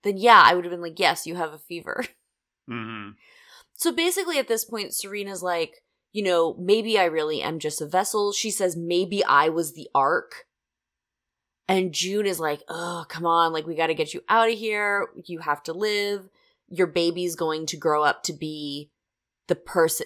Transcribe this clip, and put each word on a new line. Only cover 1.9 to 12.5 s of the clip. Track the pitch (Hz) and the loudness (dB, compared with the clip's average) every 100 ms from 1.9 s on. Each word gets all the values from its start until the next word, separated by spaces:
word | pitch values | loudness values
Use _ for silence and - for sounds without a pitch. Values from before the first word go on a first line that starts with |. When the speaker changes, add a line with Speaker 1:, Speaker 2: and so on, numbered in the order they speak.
| - 247 _ _ _ | -8 -8 _ _ _
Speaker 1:
<laughs> | _ _ - | _ _ -12
Speaker 2:
Mm-hmm. | 117 113 110 101 107 _ - - - _ - | -10 -8 -10 -12 -18 _ -20 -20 -20 _ -4
Speaker 1:
So | 339 | -2
basically | 339 339 381 349 302 | 0 -2 -2 -2 -2
at | 247 | 0
this | 226 - | -2 -4
point, | 226 196 - | -8 -6 -8
Serena's | 196 202 202 190 | -8 -8 -8 -6
like, | 180 170 160 - _ _ _ | -2 -2 -4 -8 _ _ _
you | 208 | -4
know, | 196 175 165 - | 2 2 2 0
"Maybe | 180 220 220 208 | 2 2 4 2
I | 175 | 2
really | 160 156 156 | 2 -2 -2
am | 73 160 | -4 -4
just | 151 147 | -6 -6
a | 147 | -2
vessel." | 185 202 214 202 | 0 0 0 -2
She | 202 220 | -2 -4
says, | 196 185 170 | -2 -2 -2
"Maybe | 170 175 180 196 | -2 0 0 0
I | - 143 156 | 4 4 4
was | 160 156 156 | 2 -4 -8
the | - | -2
ark." | 139 139 175 - - - _ _ _ _ _ _ _ _ _ _ _ - | 2 2 2 -4 -16 -20 _ _ _ _ _ _ _ _ _ _ _ -2
And | 190 185 | 0 0
June | 151 180 202 202 | -2 -2 -2 -2
is | 165 | -2
like, | 160 | -2